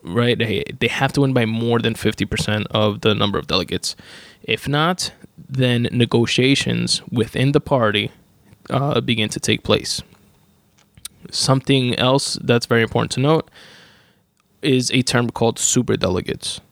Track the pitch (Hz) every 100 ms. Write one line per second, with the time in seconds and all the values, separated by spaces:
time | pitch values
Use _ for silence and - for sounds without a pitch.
0 | 78 95 120 120 110 98 - - 117 -
1 | 135 143 139 131 113 113 117 117 117 113
2 | 110 104 107 107 - 107 104 110 107 107
3 | 113 104 104 98 - 95 87 90 - -
4 | - - - - - 113 - 143 165 180
5 | - - - - - 131 127 120 117 120
6 | 120 117 117 - 127 139 - 117 120 -
7 | - 123 107 - 131 143 - 135 110 104
8 | 104 - _ _ _ _ - - 139 123
9 | 123 113 107 - - 110 - 107 - -
10 | - _ _ _ _ _ _ _ _ -
11 | - _ - - - 135 - 139 123 -
12 | 127 139 - - 113 120 - 117 113 117
13 | 113 - 135 160 - - - - - _
14 | _ _ _ _ _ _ 151 131 123 131
15 | 123 123 120 - 117 110 - - 120 110
16 | 92 90 - - - - _